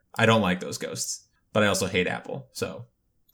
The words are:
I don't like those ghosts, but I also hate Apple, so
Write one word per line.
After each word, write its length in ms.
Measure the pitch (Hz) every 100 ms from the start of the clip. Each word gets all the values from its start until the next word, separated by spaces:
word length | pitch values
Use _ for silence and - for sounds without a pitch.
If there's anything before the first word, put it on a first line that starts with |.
| _ -
I 100 | 113
don't 160 | 113
like 180 | 95 92
those 180 | - -
ghosts, 480 | - 120 - - - _ _
but 80 | 107
I 60 | 104
also 180 | 95 92
hate 220 | 92 90
Apple, 420 | - - - -
so 340 | - 92 - - _ _ _ _